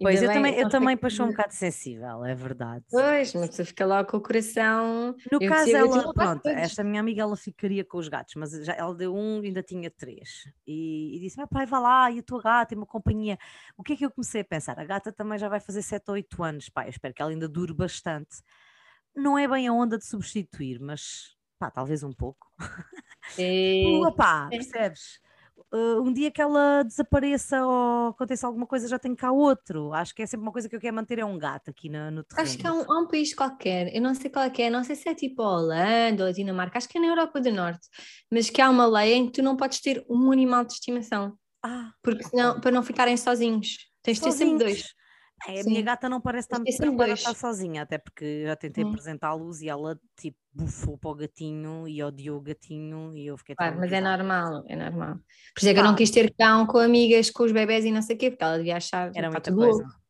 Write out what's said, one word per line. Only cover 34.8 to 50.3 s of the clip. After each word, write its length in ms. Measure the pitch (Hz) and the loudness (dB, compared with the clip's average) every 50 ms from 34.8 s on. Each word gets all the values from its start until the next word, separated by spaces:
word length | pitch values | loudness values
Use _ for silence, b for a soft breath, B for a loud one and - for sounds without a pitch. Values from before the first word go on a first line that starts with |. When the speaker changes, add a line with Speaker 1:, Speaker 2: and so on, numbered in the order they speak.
| 254 | -2
Speaker 2:
sei 100 | 254 294 | -4 -6
se 140 | 269 - 349 | -6 -4 -6
é 60 | 320 | -4
tipo 280 | - 302 262 262 254 226 | -4 -4 -6 -4 -2 0
a 140 | 208 185 | 0 2
Holanda 680 | 170 165 160 160 165 180 208 226 233 233 226 214 190 185 | 2 2 0 2 2 2 4 4 4 4 2 2 2 0
ou 40 | 185 | 0
a 40 | 185 | 0
Dinamarca, 460 | 190 196 196 185 185 180 180 - 240 | -2 -4 -4 -4 -4 -4 -4 -4 -6
acho 100 | 247 - | -8 -4
que 80 | - | -2
é 40 | 339 | 0
na 80 | 339 330 | 2 2
Europa 320 | 339 339 330 320 320 285 | 4 2 0 0 0 0
do 100 | 247 247 | 0 2
Norte, 380 | 214 190 175 175 170 170 - _ B B B B B B B B | 2 0 -2 -2 -4 -8 -12 _ B B B B B B B B
mas 180 | 220 233 226 220 | 0 0 0 2
que 120 | - - 262 | 4 6 6
há 80 | 262 | 8
uma 160 | 254 247 240 | 8 8 8
lei 280 | 233 220 208 214 220 233 | 6 6 6 6 6 6
em 120 | 247 254 | 4 4
que 60 | 247 247 | 2 0
tu 100 | - 269 | 0 2
não 140 | 269 269 | 2 2
podes 240 | 262 262 269 262 - | 0 0 -2 -4 -4
ter 240 | - 285 269 262 - - | -2 -2 -2 -2 -2 -2
um 220 | 240 240 262 262 | 2 4 6 6
animal 340 | 269 262 262 254 247 247 240 | 6 6 4 4 4 2 0
de 100 | 226 - | 0 -6
estimação. 600 | - - - 247 240 226 226 233 208 202 202 214 - _ _ _ _ - | -10 -6 -6 -4 -4 -4 -4 -4 -4 -4 -4 -8 -12 _ _ _ _ -10
Speaker 1:
Ah, 300 | 226 247 247 233 226 - _ - | -10 -10 -10 -12 -14 -16 _ -2
Speaker 2:
Porque 200 | 240 220 214 - | -2 -2 -2 -4
Speaker 1:
ok. 60 | - | -2
Speaker 2:
senão, 300 | - 247 247 240 233 240 | 0 2 4 4 2 2
para 100 | - 254 | 2 2
não 120 | 247 254 240 | 4 4 2
ficarem 340 | 247 247 - 247 240 240 | 0 0 2 2 2 2
sozinhos, 600 | 240 - 254 247 226 233 233 226 214 208 - - - - _ _ _ _ | 2 2 0 2 2 2 0 0 0 -2 -4 -8 -10 -16 _ _ _ _
tens 160 | 233 226 220 | -2 -2 0
de 60 | - | 0
ter 80 | - 254 | 0 2
sempre 260 | 277 330 330 311 302 | 2 4 4 4 4
Speaker 1:
Sozinhos. 60 | 233 | 2
Speaker 2:
dois. 300 | 202 202 196 - - - b b b b b b b b _ - - | 2 0 -2 -6 -12 -18 b b b b b b b b _ -14 -10
Speaker 1:
É, 120 | 190 196 | -8 -4
a 40 | 196 | -2
Speaker 2:
Sim. 60 | 220 | 0
Speaker 1:
minha 120 | 220 226 214 | 0 2 2
gata 260 | 233 240 240 - 254 | 0 -2 -2 -4 -6
não 120 | 254 254 | -6 -4
parece 260 | 233 254 233 247 226 | -4 -6 -6 -6 -6
Speaker 2:
Tens 100 | - 247 | -6 -6
Speaker 1:
estar 20 | 240 | -4
Speaker 2:
de 60 | 233 | -2
ter 60 | 254 | -2
Speaker 1:
muito 60 | 247 | -2
Speaker 2:
sempre 60 | 247 302 | 0 0
Speaker 1:
preocupada 300 | 302 262 233 240 214 214 | 0 2 2 2 2 0
a 20 | |
Speaker 2:
dois. 60 | 214 | -2
Speaker 1:
estar 140 | - 240 226 | -2 -4 -6
sozinha, 480 | - - 240 226 190 190 175 160 151 151 | -4 -6 -6 -6 -4 -6 -6 -6 -6 -6
até 160 | - 160 151 | -6 -6 -8
porque 460 | - - - - 156 151 151 151 151 | -8 -12 -16 -10 -8 -6 -6 -4 -4
já 100 | 151 156 | -6 -6
tentei 280 | 151 - 151 143 - 214 | -6 -8 -10 -6 -4 -4
Speaker 2:
Sim. 40 | 208 | -4
Speaker 1:
apresentá-los 720 | 214 214 143 156 156 143 - 156 156 160 165 170 170 151 156 | -4 -6 -8 -10 -10 -6 -6 -4 -4 -6 -8 -10 -14 -12 -10
e 60 | 156 | -8
ela, 320 | 147 143 151 156 160 147 _ _ _ | -8 -6 -6 -8 -8 -10 _ _ _
tipo, 220 | _ - 156 | _ -14 -14